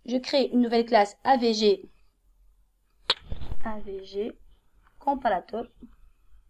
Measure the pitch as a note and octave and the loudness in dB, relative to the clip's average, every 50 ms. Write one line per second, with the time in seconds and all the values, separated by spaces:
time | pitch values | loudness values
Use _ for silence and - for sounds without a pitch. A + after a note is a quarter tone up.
0 | _ - A#3 C4 B3+ - - C#4+ B3 - - B3 B3 A#3 A#3 A#3 A#3 A#3 A#3+ G#3+ | _ -4 -4 -4 -4 0 0 0 0 2 2 2 2 2 2 0 0 2 4 4
1 | G3+ G3+ - _ _ A#3+ C4+ B3+ A#3+ A#3 A3 G#3 A3 G#3 G3 F#3+ - - _ _ | 4 2 -2 _ _ 2 2 4 4 2 2 4 4 4 4 2 -2 -12 _ _
2 | _ _ _ _ _ _ _ _ _ - _ _ _ _ _ _ _ _ _ _ | _ _ _ _ _ _ _ _ _ -20 _ _ _ _ _ _ _ _ _ _
3 | _ - - - - - - - - - - - - A3 A3 G#3 G3+ G3+ F#3+ F#3+ | _ -8 -8 -8 -6 -12 -12 -10 -8 -4 0 0 0 0 -2 -8 -10 -10 -12 -14
4 | F#3+ F#3+ F#3+ G3+ G#3+ B3 - - - - - _ _ _ _ _ _ _ _ - | -14 -12 -10 -10 -10 -10 -12 -16 -20 -20 -20 _ _ _ _ _ _ _ _ -8
5 | - C#4 C#4+ C4 C4+ A#3 G3 F3 F3 - - - - - _ _ - - - _ | -4 -4 -4 -2 -2 -2 -2 -2 -4 -8 -10 -10 -10 -12 _ _ -20 -20 -20 _
6 | - - _ _ _ - - - _ _ | -20 -20 _ _ _ -20 -20 -20 _ _